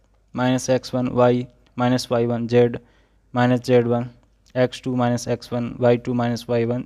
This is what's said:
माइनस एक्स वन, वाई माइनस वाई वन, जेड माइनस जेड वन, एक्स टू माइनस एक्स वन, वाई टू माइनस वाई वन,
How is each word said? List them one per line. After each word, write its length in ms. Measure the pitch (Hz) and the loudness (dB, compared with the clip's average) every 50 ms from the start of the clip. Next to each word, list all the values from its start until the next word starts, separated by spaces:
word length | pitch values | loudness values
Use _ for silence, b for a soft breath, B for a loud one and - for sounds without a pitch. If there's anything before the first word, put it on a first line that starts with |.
| _ _ _ _ _ _ - | _ _ _ _ _ _ -6
माइनस 340 | 123 123 127 131 123 - - | -2 0 0 0 0 0 0
एक्स 240 | 131 123 - - - | 0 0 -2 -4 -6
वन, 120 | 127 123 123 | -4 -4 -2
वाई 360 | - 123 123 123 123 123 123 - _ _ _ _ - | 2 4 4 4 4 2 -2 -8 _ _ _ _ -6
माइनस 300 | 123 123 123 127 123 - - | -2 0 0 0 0 -2 -2
वाई 140 | 127 117 117 | -2 0 0
वन, 220 | 120 120 117 117 | 0 -2 -4 -2
जेड 300 | 113 123 120 120 120 120 123 b b b b b b b b b b - | 2 4 4 4 4 2 -6 b b b b b b b b b b -2
माइनस 260 | 123 123 123 127 120 | 0 2 2 2 0
जेड 260 | 120 131 127 120 117 | 2 2 4 4 4
वन, 220 | 117 120 120 120 123 - _ _ _ _ _ _ _ - | 2 0 -2 -4 -6 -12 _ _ _ _ _ _ _ -2
एक्स 260 | 127 127 120 - - - | -2 -2 -2 -2 -8 -8
टू 120 | 131 127 | -4 -2
माइनस 320 | 127 120 120 120 117 - | 0 0 0 -2 -2 -4
एक्स 260 | 123 123 117 - - 120 | -6 -6 -6 -6 -8 -6
वन, 200 | 123 120 120 131 - | -6 -6 -6 -6 0
वाई 180 | 123 120 120 120 | 2 2 2 2
टू 140 | - 131 123 | 0 -4 -2
माइनस 300 | 123 120 120 120 120 - - | -2 -2 -2 -4 -4 -4 -2
वाई 160 | 120 117 117 | -2 0 0
वन, 180 | 117 120 127 - | -2 -2 -4 -6